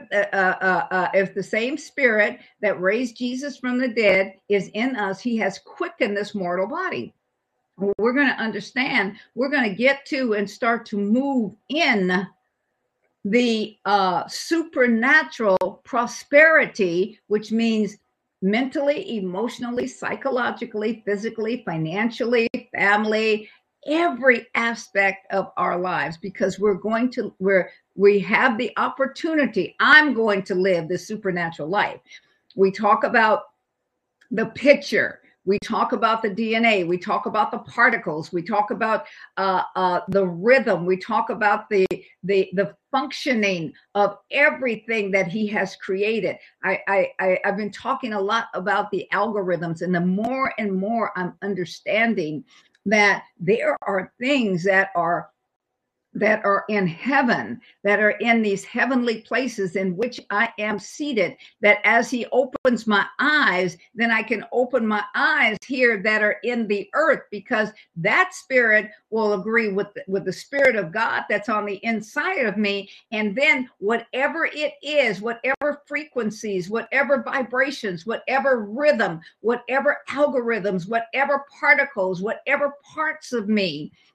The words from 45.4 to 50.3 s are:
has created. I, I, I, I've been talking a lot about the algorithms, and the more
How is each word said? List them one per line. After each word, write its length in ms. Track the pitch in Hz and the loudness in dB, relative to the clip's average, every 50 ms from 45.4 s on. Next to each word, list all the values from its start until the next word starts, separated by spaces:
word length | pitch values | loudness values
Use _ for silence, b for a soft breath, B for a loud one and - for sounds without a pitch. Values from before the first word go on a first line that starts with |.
| 214 | -4
has 300 | 202 214 190 190 190 - | -2 -2 -2 -4 -4 -6
created. 600 | - - - 190 190 202 220 226 214 180 151 - B B B B _ - | -8 -6 -4 -2 -2 0 0 0 0 -2 -4 -4 B B B B _ -4
I, 160 | 190 185 - - - | -2 -2 -2 -2 0
I, 240 | 196 190 175 - - - | 0 2 0 0 -2 -2
I, 180 | 190 190 185 - - | 0 0 0 0 0
I've 120 | 202 190 | -2 -2
been 140 | 202 214 202 | -2 -4 -6
talking 440 | - - - 254 269 254 262 220 214 | -8 -6 -4 -4 -4 -4 -4 -4 -4
a 60 | 196 | -2
lot 260 | 196 202 226 226 214 - - | -2 -2 -2 -2 -4 -4 -8
about 360 | 185 185 202 196 208 190 190 | -4 -2 0 0 0 0 -2
the 160 | 202 180 - - | -4 -6 -4 -2
algorithms, 680 | 175 190 208 226 208 208 185 180 175 156 170 165 165 165 | -2 0 0 0 0 -2 -2 0 -2 -2 -2 -4 -6 -4
and 120 | 170 180 180 | -2 0 0
the 60 | 175 | 2
more 520 | 180 180 185 202 220 247 | 2 0 0 0 -2 -2